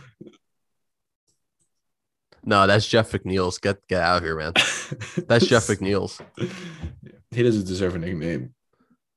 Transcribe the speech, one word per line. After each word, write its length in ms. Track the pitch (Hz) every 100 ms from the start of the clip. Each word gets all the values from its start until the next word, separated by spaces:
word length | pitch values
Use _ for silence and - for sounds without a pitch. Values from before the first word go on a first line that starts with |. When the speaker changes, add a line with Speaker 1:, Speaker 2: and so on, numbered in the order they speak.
| 131 - - - _ _ _ _ _ _ _ _ _ _ _ _ _ _ _ _ _ _ _ _
Speaker 1:
No, 240 | 107 101 98
that's 200 | 104 -
Jeff 240 | 117 107
McNeil's. 460 | 101 90 95 90 -
Get, 260 | 101 101 -
get 140 | 90
out 160 | 85 90
of 60 |
here, 120 | 82 78
man. 160 | 78
Speaker 2:
<laughs> 720 | - - - - - - - 175
Speaker 1:
That's 180 | 117 -
Jeff 220 | 117 -
McNeil's. 520 | 98 98 98 92 - - - 180 185 175 156 82 - - - _
Speaker 2:
He 120 | 117
doesn't 240 | 120 107 95
deserve 280 | 92 92 87
a 40 |
nickname. 540 | 87 85 82 71 64 - _ _ _ _ _